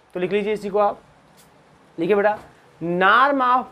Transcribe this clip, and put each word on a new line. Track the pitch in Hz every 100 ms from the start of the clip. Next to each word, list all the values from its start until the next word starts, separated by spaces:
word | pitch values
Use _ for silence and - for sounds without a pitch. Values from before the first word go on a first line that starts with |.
| _ 180
तो |
लिख | 180
लीजिए | 202 202
इसी | 208 202
को | 196
आप, | 202 190 - - _ - - _ _ _ _ -
लिखिए | 170 202
बेटा, | 208 214 - - - -
norm | 165 175 190 226 277 277
of | 254 254 247